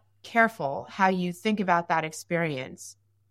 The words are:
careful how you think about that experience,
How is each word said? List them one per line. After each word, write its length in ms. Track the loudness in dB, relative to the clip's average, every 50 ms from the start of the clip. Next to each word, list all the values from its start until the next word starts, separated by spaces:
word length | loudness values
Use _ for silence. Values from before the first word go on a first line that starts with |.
| _ _ _ _
careful 640 | -12 -2 2 4 4 4 2 -2 -6 -4 -4 -6 -8 -8
how 180 | -2 2 2 4
you 260 | 4 2 0 -2 -4
think 260 | -2 -2 0 0 2
about 280 | 2 4 2 2 2 0
that 160 | 0 0 0
experience, 920 | -2 -6 -10 -8 -4 -2 0 0 0 -2 -4 -8 -10 -12 -16 -18 -20 -20 _ _ _ _ _ _ 0